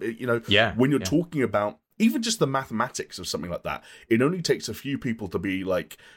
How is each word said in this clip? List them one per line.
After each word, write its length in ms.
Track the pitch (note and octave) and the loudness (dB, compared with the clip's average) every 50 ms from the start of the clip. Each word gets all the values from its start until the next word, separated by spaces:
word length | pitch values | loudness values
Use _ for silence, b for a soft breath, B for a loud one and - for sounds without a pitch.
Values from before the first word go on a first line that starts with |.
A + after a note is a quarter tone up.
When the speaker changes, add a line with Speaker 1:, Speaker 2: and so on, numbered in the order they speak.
Speaker 1:
It, 180 | F#2+ A#2 A2+ - | -6 -6 -6 -4
you 80 | B2 | 0
know, 140 | B2 A#2 A#2 - - | 0 0 0 2 4
Speaker 2:
Yeah, 260 | G2 G#2 A2+ G#2 D#2+ | 4 6 4 4 4
Speaker 1:
when 160 | A2 B2+ C#3 | 2 2 4
you're 80 | C#3+ B2+ | 2 2
Speaker 2:
yeah. 40 | F2 | 0
Speaker 1:
talking 360 | F#2+ C#3 E3 E3+ - - D3 | 2 0 0 0 0 -2 -2
about 360 | B2 G#2+ G2+ G#2 G#2 G#2 - - _ _ _ - | 0 0 2 0 0 0 -4 -8 _ _ _ 2
even 220 | G#3+ A#3 - C#4 | 2 2 2 2
just 200 | A3+ A#3 A3 - | -2 -2 0 0
the 60 | D#3+ C3+ | 0 0
mathematics 720 | C3+ C3+ C3 - A#2 G#2+ A#2+ C3 - - - - - - | 0 -2 -4 -2 -2 -2 -2 -2 -2 -6 -10 -10 -10 -10
of 80 | F2+ - | -8 -6
something 220 | - - D2+ F2 | -6 -6 -6 -6
like 120 | E2 - | -6 -6
that, 200 | - D#2 D2 - B B B B B - | -6 -6 -6 -6 B B B B B 2
it 120 | A2+ A2+ | 2 4
only 220 | B2+ D3+ F#3 F3+ | 4 2 2 0
takes 260 | D#3+ - C3 G#2+ - - | 0 0 0 0 -2 -8
a 60 | A2 | -10
few 240 | - - C#3 C#3 A#2 | -8 -6 -6 -6 -4
people 300 | - B2+ A2+ A2+ G#2+ F2 | -4 -4 -4 -4 -6 -4
to 100 | G#2 F#2 | -4 -4
be 260 | F2 G2 F#2+ F#2+ F#2 | -2 -2 -2 -2 -2
like, 320 | F#2 F#2 F2 - - - B B B B | -2 -2 -2 -2 -6 -12 B B B B